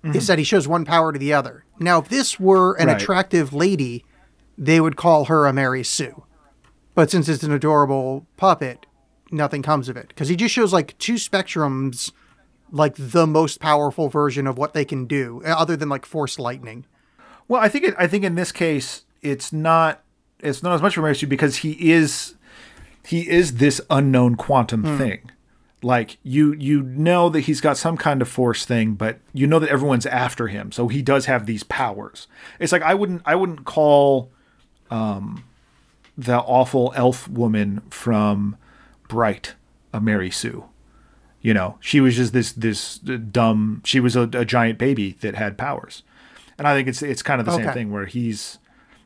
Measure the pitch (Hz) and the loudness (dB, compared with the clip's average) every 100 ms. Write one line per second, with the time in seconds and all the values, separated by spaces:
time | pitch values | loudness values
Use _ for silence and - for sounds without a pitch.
0 | 160 147 214 175 147 202 139 170 147 170 | -2 -2 2 0 2 0 2 -2 2 2
1 | 160 143 143 147 127 - _ _ 170 175 | 2 -2 0 0 -2 -12 _ _ 2 2
2 | 143 262 262 - 190 190 185 180 165 - | 2 -2 -2 0 4 6 4 4 2 2
3 | - 185 190 170 143 143 180 185 131 120 | 0 0 2 0 0 0 0 0 -2 -6
4 | _ _ _ _ _ - 143 160 160 147 | _ _ _ _ _ -6 2 4 4 2
5 | 170 156 143 160 143 135 131 127 120 - | 4 4 4 4 4 2 0 -2 -4 -4
6 | 131 - _ _ _ _ _ _ _ - | -6 -10 _ _ _ _ _ _ _ 2
7 | 156 185 147 147 151 147 147 151 139 135 | 2 2 0 -2 0 0 2 2 2 0
8 | 131 135 - - 190 170 131 120 - _ | -4 -8 -10 0 2 2 -2 -10 -20 _
9 | _ _ _ 151 147 147 135 151 127 120 | _ _ _ -4 -2 -4 0 -2 -2 -12
10 | - - 143 175 233 - 220 180 151 - | -14 -8 -4 0 0 0 2 2 -2 -8
11 | - 226 - 196 185 175 147 131 135 123 | -6 -4 -2 -4 -4 -4 -2 -2 -4 -6
12 | - _ _ _ _ _ _ 147 151 143 | -10 _ _ _ _ _ _ 0 0 0
13 | 131 175 160 151 160 - 160 151 147 139 | -2 2 4 2 0 -2 0 2 0 -2
14 | 151 147 147 127 135 127 147 156 143 139 | -4 0 -2 -2 -4 -4 -4 -4 -4 -6
15 | 123 143 123 120 160 165 160 160 151 139 | -4 -4 -4 -8 -4 -2 0 -2 -4 -6
16 | - 156 139 - 120 127 120 113 - _ | -8 -6 -6 -6 -8 -8 -14 -18 -20 _
17 | _ _ - - _ 240 220 285 277 196 | _ _ -20 -20 _ 2 2 2 -2 0
18 | 175 202 190 170 180 - 170 147 123 - | 0 0 -2 -2 -4 -2 -2 -2 -4 -14
19 | _ _ 147 139 - 156 160 165 160 156 | _ _ -6 -6 -6 -4 2 2 2 -2
20 | _ _ _ _ 151 131 175 175 185 180 | _ _ _ _ -6 -4 -2 0 0 0
21 | 156 135 143 135 151 - 156 151 170 165 | 0 0 0 0 0 0 -6 0 4 4
22 | 151 - - - _ - - - - _ | 4 -2 -10 -16 _ -20 -20 -20 -20 _
23 | - 170 170 170 170 120 143 - - 139 | -6 -4 2 2 2 2 2 2 -2 0
24 | 139 131 123 117 - 135 117 113 107 147 | 4 4 4 0 0 0 0 -2 -2 -2
25 | 127 95 - _ _ _ _ _ 120 123 | -4 -6 -14 _ _ _ _ _ -2 0
26 | 110 - 135 135 151 151 139 147 131 131 | -2 -10 -4 2 2 2 0 0 0 -2
27 | 160 175 175 160 139 143 156 139 165 165 | 2 4 4 2 -2 0 0 0 -2 -2
28 | 160 139 123 - 123 110 - 120 110 101 | 0 0 -2 0 0 0 -2 0 0 -2
29 | 110 117 _ 127 139 160 151 135 143 127 | -4 -6 _ -2 2 2 2 0 2 0
30 | 131 123 123 - 113 101 101 - 120 127 | 0 -2 -2 -4 -6 -6 -10 -4 -4 -2
31 | 131 135 135 127 107 110 - - 123 101 | 2 0 2 -2 -2 -8 -6 -4 -4 -6
32 | 107 - - _ - - 160 180 160 196 | -14 -18 -20 _ -20 -6 -2 0 2 0
33 | 202 175 170 165 190 156 - - 151 143 | 0 -4 0 0 0 -4 -6 2 6 6
34 | 139 139 123 _ _ _ _ _ _ 117 | 6 2 0 _ _ _ _ _ _ -6
35 | 110 98 101 - - _ _ _ _ _ | -4 -6 -8 -14 -18 _ _ _ _ _
36 | _ - 123 123 120 127 127 135 123 131 | _ -10 0 0 2 2 4 2 0 2
37 | 123 120 - 113 117 107 101 101 - - | 0 0 -8 -2 0 0 0 -4 -10 -8
38 | - 110 107 101 101 104 _ _ _ _ | -2 0 2 0 -4 -6 _ _ _ _
39 | _ 113 113 98 - - _ _ _ 110 | _ 0 0 -2 -10 -18 _ _ _ -4
40 | 110 104 92 - 117 - - _ _ _ | 0 0 -2 -6 -8 -10 -18 _ _ _
41 | _ _ _ _ - 107 92 - - 147 | _ _ _ _ 0 0 0 -8 0 4
42 | 131 120 120 120 110 - 113 101 - - | 4 4 0 0 -2 -2 -4 -4 -8 -12
43 | 147 123 110 123 113 107 107 107 - 135 | -10 -10 -4 2 2 2 0 -4 -2 2
44 | 123 123 120 120 117 123 113 110 127 131 | 2 2 0 -2 0 2 2 0 0 0
45 | 98 90 110 101 107 101 127 139 - - | -2 -6 -8 -6 -8 -6 -8 -8 -12 -20
46 | _ _ - - - - 147 139 131 123 | _ _ -20 -20 -20 -4 0 2 0 -4
47 | 147 123 - 135 113 170 147 123 110 104 | -6 -6 -4 -2 0 -2 -2 -4 -6 -6
48 | 98 120 117 104 - - _ _ _ _ | -8 -6 -6 -6 -12 -18 _ _ _ _